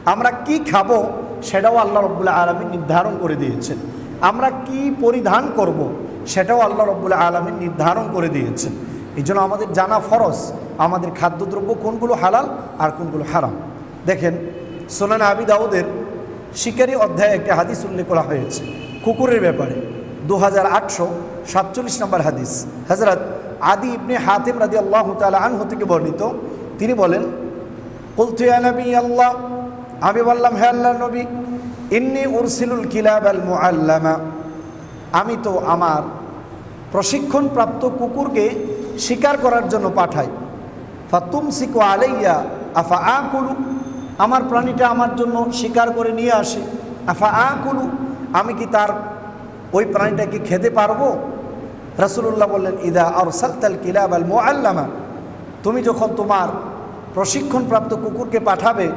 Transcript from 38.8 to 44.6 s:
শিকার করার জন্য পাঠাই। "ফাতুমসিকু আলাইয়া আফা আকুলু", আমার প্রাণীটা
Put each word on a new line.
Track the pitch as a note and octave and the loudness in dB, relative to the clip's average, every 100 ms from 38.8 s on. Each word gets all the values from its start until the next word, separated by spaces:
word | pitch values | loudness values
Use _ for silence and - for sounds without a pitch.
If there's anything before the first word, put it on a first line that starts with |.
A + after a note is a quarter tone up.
| - - | -8 -6
শিকার | - A#3+ C#4+ - | -4 2 2 4
করার | B3 A#3 G3 | 2 2 0
জন্য | G#3+ G3 | -2 0
পাঠাই। | F#3+ F3+ D3+ B2+ - - - - - - - - | 2 0 0 -4 -6 -12 -14 -14 -14 -16 -16 -2
"ফাতুমসিকু | F3 - C#4+ D4 - C4 A#3 | -2 0 -2 -2 -2 0 4
আলাইয়া | G3+ G3 C4 A#3+ G3 D#3 - - - | 4 6 4 4 2 2 0 -8 -2
আফা | E3 E3+ F3+ | -2 2 2
আকুলু", | F3+ C4 C#4 C4+ C4 - C4+ C4+ - - - - | 4 2 0 -2 -2 -4 -4 -6 -8 -10 -12 0
আমার | G#3+ C4 B3 | 2 4 2
প্রাণীটা | A#3+ | 0